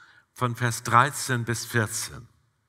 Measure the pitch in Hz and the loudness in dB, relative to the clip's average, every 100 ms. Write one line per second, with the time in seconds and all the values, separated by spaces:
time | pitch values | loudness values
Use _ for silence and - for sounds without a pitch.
0 | - _ _ - 123 117 123 113 - 117 | -20 _ _ -4 -4 -2 -2 -2 4 6
1 | 139 143 - 123 117 113 - 120 104 - | 6 0 -2 -2 -2 -4 -2 0 0 -2
2 | - - - _ _ _ | -8 -12 -18 _ _ _